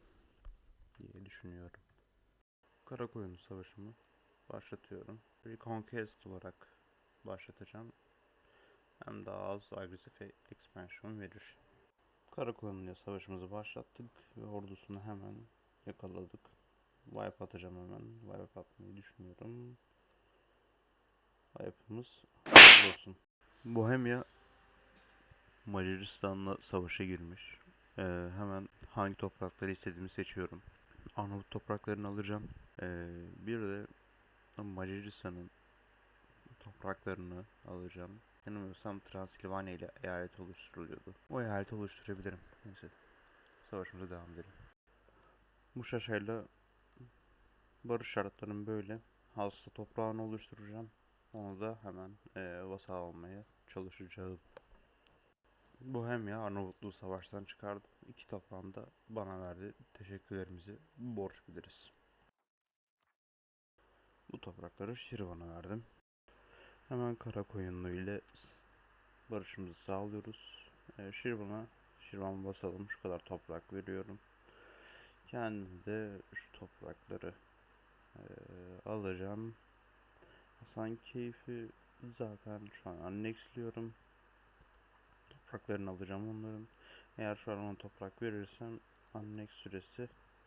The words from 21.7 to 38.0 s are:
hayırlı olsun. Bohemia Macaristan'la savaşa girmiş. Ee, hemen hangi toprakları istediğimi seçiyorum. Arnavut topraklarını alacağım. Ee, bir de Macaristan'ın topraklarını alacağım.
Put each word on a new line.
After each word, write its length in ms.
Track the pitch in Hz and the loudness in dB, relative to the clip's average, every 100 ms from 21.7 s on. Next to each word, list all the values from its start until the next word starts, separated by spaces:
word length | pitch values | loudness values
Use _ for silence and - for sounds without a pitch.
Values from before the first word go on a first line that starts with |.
| - - 110 127 - - - - | -10 -10 -10 -10 -16 -20 -16 12
hayırlı 480 | - - - 98 | 12 12 12 12
olsun. 220 | - - 92 _ _ - - 120 | 2 -8 -16 _ _ -20 -14 -2
Bohemia 580 | 117 110 131 120 123 - - - - - - - - - - - - - - - | 2 4 4 4 0 -2 -12 -20 -20 -20 -20 -20 -20 -20 -20 -20 -20 -20 -18 -6
Macaristan'la 920 | 101 92 95 98 - 98 98 95 95 | -2 0 -2 -4 -4 -2 -2 -2 -4
savaşa 460 | - 95 87 - | -2 -2 -2 -2
girmiş. 540 | 92 87 85 92 - - - - - - | -2 -2 -6 -12 -14 -18 -20 -20 -12 -4
Ee, 40 | 92 87 87 92 | -2 -2 -4 -4
hemen 320 | 101 95 101 - - | -4 -4 -8 -12 -8
hangi 260 | 113 98 98 | -2 0 0
toprakları 560 | 98 - 92 - 95 | -4 -4 -8 -4 -4
istediğimi 380 | 95 98 87 92 | -4 -6 -8 -6
seçiyorum. 520 | - 95 - 90 85 - - - - - - | -6 -4 -4 -6 -6 -16 -20 -20 -20 -10 -6
Arnavut 360 | 101 101 - | -4 -6 -6
topraklarını 560 | 104 - 104 - 104 104 | -8 -2 -2 0 -2 -2
alacağım. 420 | 101 101 104 - - - - | -4 -2 -4 -6 -12 -18 -8
Ee, 260 | 92 87 85 87 87 87 | -6 -6 -6 -8 -12 -10
bir 260 | 95 117 | -4 -2
de 260 | 101 101 104 - - - - - - - | -2 -4 -8 -14 -20 -20 -20 -20 -16 -10
Macaristan'ın 920 | 104 95 95 98 104 - 92 90 90 - - - - - - - - - - - | -8 -4 -4 -4 -6 -10 -8 -8 -12 -18 -20 -20 -20 -20 -20 -20 -20 -20 -20 -20
topraklarını 840 | 104 - 95 92 98 92 90 90 101 - - | -20 -10 -6 -6 -4 -6 -6 -10 -12 -16 -12
alacağım. 540 | 92 90 90 | -10 -10 -12